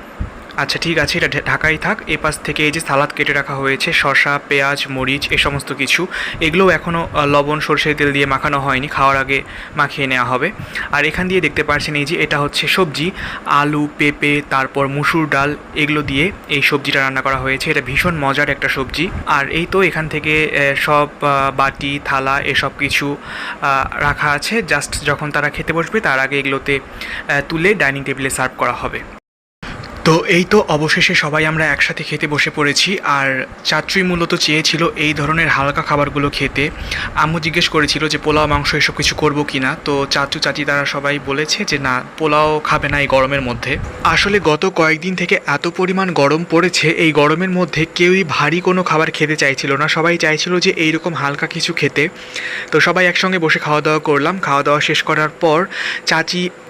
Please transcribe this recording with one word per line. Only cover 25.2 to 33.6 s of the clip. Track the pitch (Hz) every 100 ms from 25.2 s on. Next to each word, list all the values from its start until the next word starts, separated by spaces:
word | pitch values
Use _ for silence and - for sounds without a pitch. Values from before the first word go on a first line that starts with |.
| 147
তারা | 147 147
খেতে | 156 160
বসবে | 165 160 220
তার | 165 131
আগে | 135 139
এগুলোতে, | 135 135 139 139 - - - - -
আহ, | 143 143
তুলে | 165 185
ডাইনিং | 214 139 139
টেবিলে | 139 131 135
সার্ভ | 131 127 -
করা | 123
হবে। | 120 127 113 - - _ _ _ _ - - - - 165
তো | 165 -
এই | 175
তো | 180 208 -
অবশেষে | 151 151 175 - 175
সবাই | 151 156 156
আমরা | 160 156
একসাথে | 139 - -
খেতে | 156 151 156
বসে | 143 151
পড়েছি। | 151 147 135 180 202
আর | - 143 135 131 - -